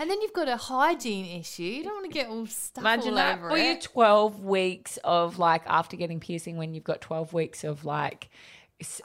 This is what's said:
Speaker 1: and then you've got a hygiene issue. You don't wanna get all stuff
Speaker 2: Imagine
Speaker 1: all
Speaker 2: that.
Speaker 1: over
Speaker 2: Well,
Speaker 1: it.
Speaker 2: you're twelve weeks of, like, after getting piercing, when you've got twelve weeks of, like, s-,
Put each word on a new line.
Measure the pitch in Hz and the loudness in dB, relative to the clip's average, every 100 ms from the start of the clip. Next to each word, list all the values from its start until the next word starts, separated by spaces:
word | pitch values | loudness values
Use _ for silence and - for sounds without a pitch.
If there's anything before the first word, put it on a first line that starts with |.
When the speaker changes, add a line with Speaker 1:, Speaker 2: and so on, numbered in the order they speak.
Speaker 1:
and | 311 | -2
then | 403 | -2
you've | 427 | -2
got | 370 302 | -2 0
a | 240 | -2
hygiene | - 254 302 339 240 202 185 175 | -2 2 4 2 -2 -4 -6 -10
issue. | 165 - | -10 -8
You | 170 247 | -6 -6
don't | 349 415 | -6 -8
wanna | 381 | -6
get | 311 240 | -4 -4
all | 226 226 | -6 -8
stuff | - - - | -8 -10 -2
Speaker 2:
Imagine | 220 233 226 | 2 2 2
Speaker 1:
all | - | 2
Speaker 2:
that. | 185 185 | 2 2
Speaker 1:
over | 170 | 0
Speaker 2:
Well, | 202 | 2
Speaker 1:
it. | - | 2
Speaker 2:
you're | 339 | 0
twelve | - - 226 208 214 202 | -2 4 8 8 6 0
weeks | 196 190 185 185 - - - | 0 2 2 -2 -8 -6 2
of, | 170 170 175 | 4 2 2
like, | 170 165 - | 4 4 2
after | 160 165 175 | 2 2 -2
getting | 175 165 | -6 -6
piercing, | - 170 175 165 | -6 -8 -6 -6
when | 160 | -6
you've | 160 | -6
got | - 156 | -6 -6
twelve | - 160 160 | -4 -6 -2
weeks | 170 160 - | -2 -2 -4
of, | 156 147 151 | -8 -6 -4
like, | 147 143 - - - - - _ - | -2 -2 -6 -16 -20 -20 -20 _ -16
s-, | - - | -12 -8